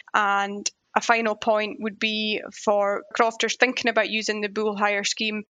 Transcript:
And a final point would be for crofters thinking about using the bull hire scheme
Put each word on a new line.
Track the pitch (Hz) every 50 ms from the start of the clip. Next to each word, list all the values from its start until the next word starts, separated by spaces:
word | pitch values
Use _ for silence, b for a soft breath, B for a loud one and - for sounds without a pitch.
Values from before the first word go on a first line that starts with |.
| B B -
And | 214 208 202 202 202 202 202 202 208 202 - - _ _ _ -
a | 220
final | - - 233 226 226 220 214
point | 214 - 233 214 214 214 208 - -
would | 208 220 202 208
be | - 220 214 214 214 214 214 - - - -
for | - - 220 208 202 202 202 202 196 - - -
crofters | - 240 226 220 - 226 220 - -
thinking | 247 254 247 - - 240
about | 214 226 214 175
using | 208 220 214 - 214 214
the | 208 208
bull | 202 214 214 214 208 196
hire | 214 202 208 202 202
scheme | - - - 226 214 214 214 202 -